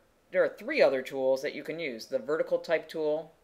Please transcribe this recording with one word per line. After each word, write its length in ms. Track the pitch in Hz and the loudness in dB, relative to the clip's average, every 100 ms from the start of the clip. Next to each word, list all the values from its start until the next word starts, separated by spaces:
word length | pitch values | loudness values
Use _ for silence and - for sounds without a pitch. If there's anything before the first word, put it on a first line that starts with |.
| _ _ _ | _ _ _
there 140 | 185 | 2
are 120 | 160 - | 2 0
three 260 | 214 302 | -2 4
other 180 | 156 131 | 6 4
tools 420 | 123 135 131 135 | -2 0 2 2
that 120 | 139 | 0
you 80 | 143 | -6
can 160 | 147 160 | -8 -6
use. 280 | 151 113 - | -6 -8 -6
The 120 | 131 | -4
vertical 400 | 120 160 170 170 | -2 -2 0 -2
type 300 | 170 160 151 | 0 -2 -2
tool, 440 | 165 151 151 165 _ | -4 -2 -2 -4 _